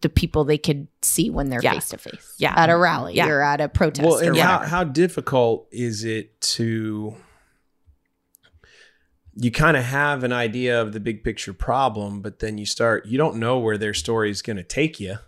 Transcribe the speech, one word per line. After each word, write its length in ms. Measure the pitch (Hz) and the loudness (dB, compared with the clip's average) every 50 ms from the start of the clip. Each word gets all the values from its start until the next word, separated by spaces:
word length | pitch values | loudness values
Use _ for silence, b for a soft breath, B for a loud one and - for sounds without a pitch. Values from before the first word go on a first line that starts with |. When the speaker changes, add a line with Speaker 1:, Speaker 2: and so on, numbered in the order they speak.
Speaker 1:
the 80 | - 156 | -2 2
people 360 | - - - 165 - 156 151 | 2 2 0 2 0 0 2
they 140 | 135 151 147 | 2 0 0
could 300 | - - 147 143 143 - _ _ - | 2 -2 -2 -2 -4 -12 _ _ -4
see 280 | - - - 160 - | -2 0 0 0 0
when 200 | 151 - 143 139 | 0 -4 -4 -2
they're 120 | 131 120 120 | -2 0 2
Speaker 2:
Yeah. 120 | 131 - | 2 0
Speaker 1:
face 140 | - - - | 0 -2 -8
to 80 | - - | -10 -12
face 360 | - - - - - - - - | -14 -16 -18 -18 -20 -20 -8 -2
Speaker 2:
Yeah. 140 | - 147 - | -2 0 2
Speaker 1:
at 120 | - 165 160 | 4 4 4
a 80 | 170 | 4
rally 380 | 170 175 170 165 143 120 - 87 | 4 4 2 2 0 -4 -4 -2
Speaker 2:
Yeah. 140 | - 170 156 | 0 0 2
Speaker 1:
or 120 | 151 143 | 2 2
at 200 | 143 143 143 147 | 2 0 0 0
a 80 | 151 143 | -2 -2
protest 380 | - - 190 160 151 143 143 165 | 0 0 0 0 0 2 4 4
Speaker 3:
Well, 100 | 165 123 | 4 4
Speaker 1:
or 60 | 160 | 4
Speaker 3:
and 120 | 170 147 | 2 4
how, 200 | 156 160 175 185 175 | 4 4 4 4 2
Speaker 1:
whatever. 120 | - - | 0 -2
Speaker 3:
how 140 | 160 180 180 | -2 0 0
difficult 840 | 156 131 147 175 185 175 - 131 - - 131 120 117 113 - - _ | 0 2 2 2 2 2 -4 -4 0 2 4 4 4 2 0 -4 _
is 340 | - 113 123 120 113 104 110 | -8 -6 -4 -4 -4 -4 -4
it 360 | 113 110 110 104 - _ _ - - - | -4 -4 -4 -6 -8 _ _ -4 -4 -2
to, 580 | - 117 113 113 113 110 110 107 107 107 107 107 b b b b b b b b b b b _ _ _ _ _ _ _ _ _ _ _ _ _ _ _ _ _ _ b b b b b b b b b b b _ _ - - | 0 0 0 0 -2 -2 -4 -4 -6 -6 -8 -10 b b b b b b b b b b b _ _ _ _ _ _ _ _ _ _ _ _ _ _ _ _ _ _ b b b b b b b b b b b _ _ -20 -10
you 160 | 107 123 120 | -2 -2 -2
kinda 300 | 113 - 156 160 160 135 123 | 0 2 4 4 4 4 2
have 420 | 123 131 139 147 147 147 135 127 | 0 0 0 0 0 0 0 -2
an 80 | 123 123 | -2 0
idea 480 | 123 120 117 107 123 127 123 120 117 | 0 -2 -2 -2 -2 0 2 2 2
of 120 | 113 107 104 | 0 0 -4
the 80 | 110 | -6
big 220 | 101 120 113 113 _ | -6 -6 -6 -4 _
picture 300 | - 110 - - - 98 | -6 -6 -6 -8 -12 -8
problem, 680 | _ - - 123 131 135 127 110 107 104 104 101 101 | _ -4 -2 0 2 2 0 0 -2 -6 -6 -8 -8
but 200 | 95 107 95 _ | -10 -12 -10 _
then 180 | - 110 107 104 | -8 -8 -6 -6
you 80 | 104 | -6
start, 400 | 101 - - 120 117 110 101 - | -6 -2 0 2 2 2 0 -2
you 100 | 101 113 131 | -2 0 0
don't 180 | 151 160 - | 2 0 0
know 220 | 113 113 117 127 131 | -2 0 0 0 2
where 200 | 120 110 107 104 | 2 0 0 0
their 160 | 107 107 104 | -2 -2 -4
story 360 | 104 - - 117 113 110 104 | -4 -2 0 0 2 2 0
is 120 | 101 92 - | -2 -4 -6
gonna 220 | - 110 98 85 | -6 -6 -8 -8
take 340 | _ - - 147 156 160 - | _ -2 0 0 0 -2 -6
you. 180 | 104 92 98 107 - | -10 -10 -10 -10 -12